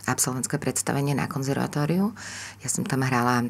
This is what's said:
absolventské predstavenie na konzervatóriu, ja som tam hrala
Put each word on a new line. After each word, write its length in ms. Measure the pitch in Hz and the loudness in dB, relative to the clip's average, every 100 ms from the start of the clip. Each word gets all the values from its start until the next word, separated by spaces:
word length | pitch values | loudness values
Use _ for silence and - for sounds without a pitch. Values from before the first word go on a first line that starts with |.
absolventské 540 | - 127 - 127 123 147 | -4 0 0 0 -2 -2
predstavenie 560 | 135 - - 135 143 | -2 -2 0 0 2
na 160 | 135 135 | 0 0
konzervatóriu, 840 | 143 135 127 123 151 147 175 202 - - - - - | -2 0 0 0 0 2 2 2 -2 -10 -10 -12 -10
ja 100 | - | -4
som 160 | - | -2
tam 220 | - 131 131 | 0 2 2
hrala 400 | 123 120 123 120 | 2 4 2 0